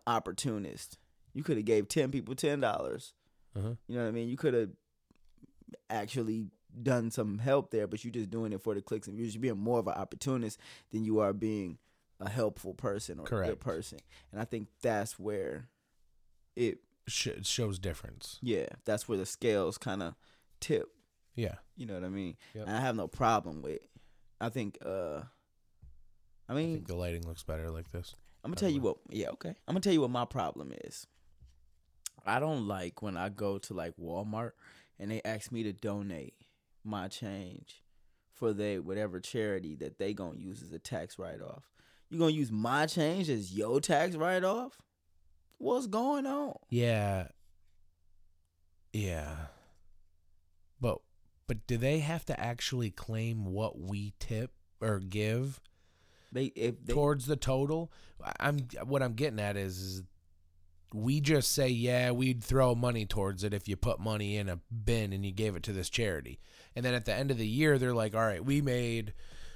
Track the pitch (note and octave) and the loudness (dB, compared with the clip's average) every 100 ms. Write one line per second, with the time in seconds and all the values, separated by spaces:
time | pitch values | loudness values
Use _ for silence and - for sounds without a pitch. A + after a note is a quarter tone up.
0 | - A#2 - G2 C#3 G#2+ F2 G1+ - - | 2 2 0 -2 -2 -2 -4 -10 -14 -18
1 | _ _ _ C3+ D#3 A#2 G#2+ A2 G2+ D#3+ | _ _ _ -6 -2 2 6 6 6 2
2 | C3+ C3+ - C3 D3 C#3+ A#2+ - C2 A#1+ | 2 0 -4 0 0 4 2 2 -2 -6
3 | - - _ _ _ G2+ G#2+ A#2 - A#2+ | -10 -20 _ _ _ -4 -4 -4 -4 -2
4 | A2+ A#2 A#2 C3+ D3+ A#2+ G#2 - _ _ | 0 -2 -2 0 2 4 2 -2 _ _
5 | _ _ - - - - - - - A2 | _ _ -20 -20 -20 -20 -20 -16 -6 -4
6 | G#2 C3 A2 A2+ G2+ - _ A#2+ A#2+ B2 | -2 -2 0 -2 -4 -10 _ -4 2 2
7 | A2+ B2 G#2+ G#2 B2+ C#3 G2+ A2 G#2 G#2+ | 2 0 -2 0 4 4 4 0 0 -2
8 | A#2+ A#2 G2+ A2+ A2 G2 A2+ G2+ - A2 | -4 -4 -4 -2 -2 -2 -2 -2 -2 -6
9 | - G#2 A#2 G#2+ B2+ G2+ A2 A#2+ F#2 - | -4 -6 -6 -2 -2 0 2 2 2 -2
10 | F#2+ - C3+ B2+ A2 - - - - A2 | -6 -4 -2 0 -2 -6 -14 -20 -6 -2
11 | A2 G#2+ G2+ G2+ A2 G#2 F2+ D#2 _ _ | 2 4 4 4 0 0 -4 -8 _ _
12 | _ - G2 A#2+ G#2+ - F#2+ - A#2+ G2+ | _ -10 -4 0 0 0 -8 -6 -4 -4
13 | - D#2+ - A2 F2 - A2+ E2 - D2 | -4 -8 -4 0 0 -2 -4 -4 -6 -12
14 | - - - G#2 A2+ A#2 G#2 _ A#2+ G#2+ | -20 -20 -12 -8 -6 -6 -8 _ 2 2
15 | A2 - G2+ G#2 D2+ D2 A#2+ _ _ _ | 0 -4 -4 -2 -2 -6 -10 _ _ _
16 | _ _ _ _ _ - A#2 - _ _ | _ _ _ _ _ -2 0 0 _ _
17 | - - - - G2 - A2 F#2 F#2 D#2 | -6 -4 -2 -4 -2 0 0 -2 -4 -6
18 | - - - - B2+ F#2+ - - - G#2 | -8 -12 -14 -6 0 0 0 -4 -2 0
19 | - G2 F#2+ - A#2+ G#2 F2 - A#2 G2 | 0 -2 -2 0 2 4 2 0 -4 -4
20 | E2+ - _ _ _ - - A#2+ - _ | -4 -8 _ _ _ -8 0 0 -2 _
21 | _ _ _ A#2+ G#2+ - - - A#2 F#2 | _ _ _ -4 -4 -6 -14 -12 -8 -6
22 | F#2 G2 F#2 - - G#2+ G#2 A2 C3 A2+ | -6 -4 -6 -10 -14 -12 -4 -2 0 -2
23 | E2 - A#2 G#2+ F2 D2+ C#2 D#2 - - | -4 0 4 4 0 -8 -8 -8 -12 -20
24 | - - - - A2+ B2 G#2 - - F#2+ | -20 -20 -18 -6 -4 -2 -6 -6 -6 -4
25 | E2 D2+ B2 _ _ _ _ _ - - | -2 -6 -10 _ _ _ _ _ -20 -20
26 | - - _ - - C3+ E3 D#3 F2 F2 | -20 -20 _ -16 -4 -2 0 -2 -4 -4
27 | F2 E2+ E2 E2 - D#2 D#2+ E2 E2 F2 | -2 -2 -4 -8 -6 -4 -4 -6 -8 -8
28 | - - - - - E3+ F#3+ C#3+ A2 - | -10 -14 -20 -12 -6 0 2 2 2 0
29 | - G#2+ C#2 - - - - F3+ G3 D#3+ | -4 -4 -4 -6 -8 -8 -2 0 4 4
30 | B2+ B2 A#2+ B2+ D#2 - C#2 - - - | 4 2 -2 -2 -2 -4 -10 -10 -12 -14
31 | - _ - - - - - _ _ _ | -18 _ -20 -20 -20 -20 -20 _ _ _
32 | - - G2 A#2+ D#3 D3 G2+ F#2+ F2 - | -14 -8 -2 0 2 0 -2 -2 -4 -6
33 | G#2 F2 G2 G2 G2+ G2 - F2+ E2 E2 | -6 -4 -4 -2 -2 -2 -4 -6 -6 -6
34 | E2 F2 G#2+ G#2+ A#2+ - - - - - | -6 -6 -4 -4 -6 -8 -20 -20 -20 -10
35 | G2+ A2 G#2+ A2 - A#2 G#2+ G2 G#2+ G2+ | -6 -4 -4 -4 -4 -4 -4 -4 -4 -2
36 | G2+ D#2+ B1 - _ _ _ _ A2 G#2 | -4 -6 -10 -16 _ _ _ _ -6 -6
37 | F#2+ - G#2+ G2 F2+ - - - _ _ | -6 -6 -8 -8 -10 -14 -18 -20 _ _
38 | - _ _ - A#2 G2+ G#2 F#2+ D#2+ G2+ | -20 _ _ -2 0 0 0 -2 -2 -2
39 | G#2 F2+ - A#2+ G#2+ F#2+ D#2+ D2 C#2+ - | -2 -4 -4 -2 0 -2 -4 -8 -8 -4
40 | G2 G2+ F2 - F#2+ G#2 - E2 - F#2+ | -4 -2 -6 -8 -10 -12 -10 -12 -6 -6
41 | F2 - F2 D2+ - - - _ _ _ | -6 -8 -10 -8 -12 -14 -18 _ _ _
42 | - E3 D#3+ D#3 B2+ G#2+ A#2 C#3 D#3 F3 | -6 4 4 4 2 0 2 2 2 2
43 | D3+ F#3 D#3+ A#2 F#2 G2 G#2+ C3+ D3 D3 | 2 2 2 0 0 -2 2 4 4 4
44 | F3 D#3+ E3+ F#3 F#3 A3+ B3+ - _ _ | 4 2 2 4 2 0 -2 -10 _ _
45 | _ _ _ _ _ - - B3 A#3 G#3+ | _ _ _ _ _ -4 0 2 2 0
46 | C4 C#4+ C4+ C#4 C#4+ - - A#2+ A#2+ A2 | 2 2 0 -2 -4 -8 -2 2 4 4
47 | G2+ F#2+ F2 - - - - - - _ | 2 0 -4 -12 -20 -20 -20 -20 -20 _
48 | _ - - _ _ _ _ _ _ G#2+ | _ -20 -20 _ _ _ _ _ _ -2
49 | G2 E2 D2+ D#2 D#2 - - - - - | 0 -2 -4 -6 -8 -14 -20 -20 -20 -20
50 | - _ _ - _ _ - - A#2+ - | -20 _ _ -20 _ _ -20 -4 -2 -2
51 | _ _ - _ - A2 - A#2 C3 D#3 | _ _ -20 _ -6 -4 0 2 4 4
52 | D3 E3 - - A#2+ A#2+ - B2+ A2 - | 2 -2 -2 -4 -2 -4 -2 0 -2 -4
53 | - A2 A2+ A2+ F#2+ G2 A2 - F#2 G2+ | -4 -2 0 -2 -2 0 -2 -4 -4 -4
54 | G2+ - - A2 C3 - _ - A2 G2+ | -4 -6 -4 -4 -4 -10 _ -2 2 2
55 | F#2 G#2 G#2+ A#2 C3+ C3+ - _ _ _ | 0 0 2 2 0 -4 -14 _ _ _
56 | _ - - B2 C3+ - A#2 A#2+ - B2+ | _ -20 -6 -2 -2 2 0 0 2 4
57 | C#3+ C#3+ B2+ D3 C3+ C3 C#3+ D#3+ E3+ - | 6 4 2 2 4 4 4 0 -4 -10
58 | - - - - C#3 D3 B2 - B2+ C#3 | -20 -12 -8 -2 2 2 -2 -6 0 2
59 | B2+ A2+ D3 G#2+ G#2 G2+ F#2+ F#2 F#2+ F#2+ | 2 2 0 2 0 0 -2 -4 -6 -6
60 | F#2 - _ - - - - - - G#2+ | -10 -16 _ -20 -20 -20 -20 -20 -10 -2
61 | A2+ D3 C#3+ D3 - - C3 A#2+ A#2+ B2 | 2 4 6 6 6 4 4 4 4 4
62 | B2 B2 C3 A#2+ - C3 B2+ A#2+ B2 A#2 | 4 4 2 2 4 6 6 6 4 2
63 | G#2 G#2 G2 F#2 G2+ G2+ G#2 F#2+ B2 - | 2 2 2 0 0 0 -2 0 2 2
64 | A2 G#2+ G2+ G#2 G2 F2 - A#2 G#2+ A#2 | 0 0 0 0 0 -4 -6 -2 4 4
65 | G2+ G2 G2 F#2+ A2 F2 - F#2+ F2 - | 4 0 -2 0 0 0 -2 -2 0 2
66 | G#2+ D#2 B1 - - - - B2 B2 B2 | 2 0 -4 -12 -16 -20 -12 -2 0 2
67 | A2 G#2 C#3 A#2+ A2 B2+ D#3 C3+ B2+ A#2 | 2 2 2 2 2 4 6 8 6 2
68 | G#2+ A2 A2+ F2+ B2+ C#3+ C#3 B2 A#2+ A2+ | 2 4 2 2 2 2 4 2 2 0
69 | G#2+ - - - - | -2 -6 -10 -10 -10